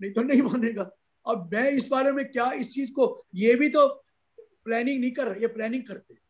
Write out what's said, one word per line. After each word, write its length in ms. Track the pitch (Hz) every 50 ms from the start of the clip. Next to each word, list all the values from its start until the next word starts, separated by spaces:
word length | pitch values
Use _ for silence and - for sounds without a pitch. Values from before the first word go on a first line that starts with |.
नहीं 120 | 196 202
तो 100 | 196 220
नहीं 200 | 240 269 277 254
मानेगा। 480 | 285 233 - 254 226 226 220 202 185 190 - _ _ _ _ _ _
अब 240 | - 233 196 175 165 202
मैं 160 | 214 254 277
इस 180 | 277 269 - -
बारे 240 | 269 262 262 277
में 120 | 277 277 269 277
क्या 180 | - 247 233 254
इस 220 | - 285 247 - -
चीज 160 | 269 277 247
को, 360 | - 277 254 - - - - _ -
ये 200 | 180 208 226 240
भी 140 | 247 294 294
तो 200 | 240 302 285 269 - - _ _ _ _ _ _ _ -
planning 640 | - _ _ _ _ 226 226 233 240 262 277 262
नहीं 120 | 247 254
कर 160 | 247 294 262 233
रहे, 120 | 190 202
ये 60 | 226
planning 360 | 226 226 220 220 226 240 262
करते 320 | - - 190 - - _ -
हैं। 60 | _ _